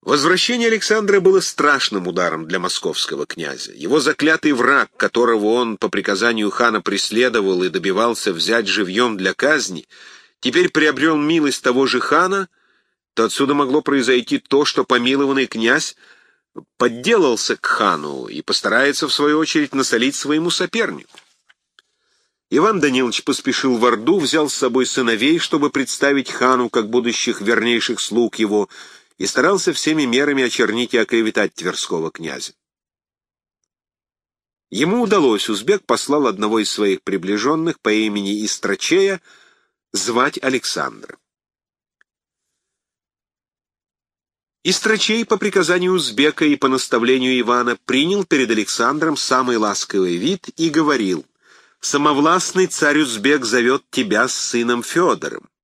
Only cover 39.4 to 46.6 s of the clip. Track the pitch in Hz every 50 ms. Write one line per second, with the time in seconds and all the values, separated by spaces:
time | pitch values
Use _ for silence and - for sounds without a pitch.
39.4 | _ _ _ _ _ _ _ _ _ _ - 104 - 117 117 120 127 143 - -
40.4 | - 131 131 123 - - - 85 73 65 57 - - - - _ _ _ _ _
41.4 | _ _ _ _ _ _ _ _ _ _ _ _ _ _ _ _ _ _ _ _
42.4 | _ _ _ _ _ _ _ _ _ _ _ _ _ _ _ _ _ _ _ _
43.4 | _ _ _ _ _ _ _ _ _ _ _ _ _ _ _ _ _ _ _ _
44.4 | _ _ _ _ _ 165 190 - - 214 220 208 - - 214 226 226 - 226 196
45.4 | - 208 185 196 185 160 180 180 180 185 185 180 151 127 110 104 139 151 151 -
46.4 | 160 151 147 -